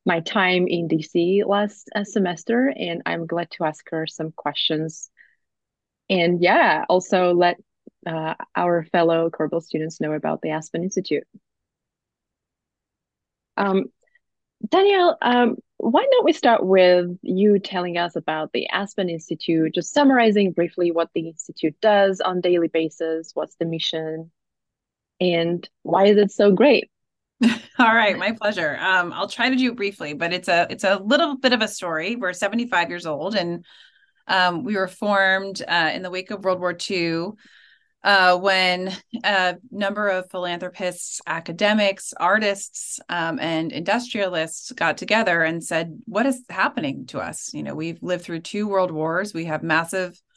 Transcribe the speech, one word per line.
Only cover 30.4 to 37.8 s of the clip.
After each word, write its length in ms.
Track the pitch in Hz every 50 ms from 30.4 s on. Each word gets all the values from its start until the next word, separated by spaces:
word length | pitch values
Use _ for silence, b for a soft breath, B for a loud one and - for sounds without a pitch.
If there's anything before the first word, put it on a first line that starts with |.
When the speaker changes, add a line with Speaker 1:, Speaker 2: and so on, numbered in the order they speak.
| - 196
Speaker 2:
a, 180 | 175 170 170 -
it's 140 | - - -
a 140 | 190 202 196
little 380 | 196 208 277 302 330 302 277
bit 160 | 269 - 254 247
of 100 | 220 220
a 60 | 208
story. 480 | - - 185 170 165 156 165 196 240
We're 160 | 247 196 180 175
seventy-five 560 | - 214 196 214 233 240 240 190 175 170 175
years 180 | 175 175 170
old, 300 | 160 151 143 156 196 220
and, 280 | 196 170 170 170 170 175 b b b b b b b b b b b b
um, 380 | - 190 190 180 180 175 165 -
we 100 | 196 208
were 140 | 196 190 185
formed, 760 | - - 220 208 202 196 196 190 190 190 196 196 190 - -
uh, 260 | - 170 175 165 160 -
in 80 | 180 185
the 80 | 180
wake 220 | 180 185 185 - 214
of 100 | 196 190
World 160 | 190 185 175
War 140 | 180 180 175
Two, 640 | 175 - - 202 180 170 165 165 165 170 202 214 b b b b b b b b b